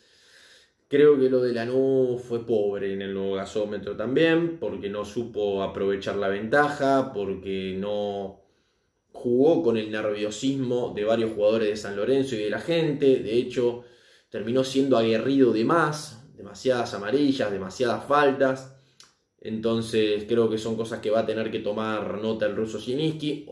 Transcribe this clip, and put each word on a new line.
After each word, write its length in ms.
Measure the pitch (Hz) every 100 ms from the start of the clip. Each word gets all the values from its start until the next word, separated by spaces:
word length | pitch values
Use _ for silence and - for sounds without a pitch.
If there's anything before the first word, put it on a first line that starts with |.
| _ _ _ - - - _ _ _
creo 320 | 139 147 139
que 100 | 127
lo 120 | 127
de 120 | 123
Lanús 680 | 113 117 131 135 135 127 123
fue 240 | - 117 113
pobre 480 | 110 101 98 98
en 80 | 98
el 140 | 98 98
nuevo 200 | 98 95
gasómetro 640 | 98 107 104 104 101 101
también, 600 | 113 143 165 165 170 -
porque 280 | 104 95 98
no 160 | 104
supo 600 | 101 123 117 104 101 98
aprovechar 520 | 95 98 98 98 104 98
la 120 | 98
ventaja, 840 | 101 110 143 147 - 135 135 127
porque 640 | 104 98 92 98 95 95 95
no 680 | 101 104 104 101 95 - _ _ _ _ _ _ _
jugó 520 | - 123 123 151 156
con 140 | 117 113
el 140 | 107
nerviosismo 1000 | 107 107 104 104 104 135 135 123 123 117 101
de 80 | 104
varios 260 | 117 110
jugadores 360 | 104 104 113 104
de 80 | 107
San 180 | 101 101
Lorenzo 400 | 117 135 131 107
y 40 |
de 100 | 104
la 80 | 110
gente. 580 | - 165 156 139 139 127
De 160 | 101
hecho, 500 | 120 123 131 120 120 - _ _ _ _
terminó 340 | 110 110 131
siendo 340 | 131 135 139 117
aguerrido 560 | 113 110 131 139 120
de 120 | 110 127
más, 640 | 165 151 - - - - -
demasiadas 580 | 101 - 131 123 117
amarillas, 580 | 101 101 139 143 - 107
demasiadas 540 | 95 92 - 120 113 -
faltas. 720 | 147 143 131 135 131 - - _ - - _ _ _
Entonces 880 | 110 110 113 113 113 113 107 104 104
creo 220 | 117 110
que 80 | 110
son 180 | 113 110
cosas 240 | 113 110
que 100 | 110
va 100 | 110
a 40 | 110
tener 240 | 110 107
que 100 | 107
tomar 600 | 104 107 110 107 95 101
nota 240 | 110 110 104
el 100 | 98
ruso 240 | 110 104
Zielinski. 680 | 123 135 156 151 147 131 -